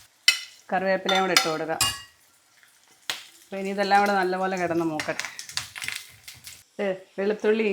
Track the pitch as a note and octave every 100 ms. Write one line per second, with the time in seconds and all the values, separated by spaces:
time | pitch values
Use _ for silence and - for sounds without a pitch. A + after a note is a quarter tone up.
0 | - _ - - - - - F#3 F#3+ F#3
1 | G3 F#3+ F#3 E3+ E3 D#3 D#3+ D#3+ - -
2 | - _ _ _ _ _ - _ _ _
3 | - - - - - G3 G3 G3+ G3 G3+
4 | G3+ G3 F3+ F#3 F#3+ F#3 E3+ E3 E3 D3+
5 | - D#3 - - - - - - - -
6 | - - - - - - - - G3 F#3
7 | - - G3 G#3+ G#3+ A3 G#3+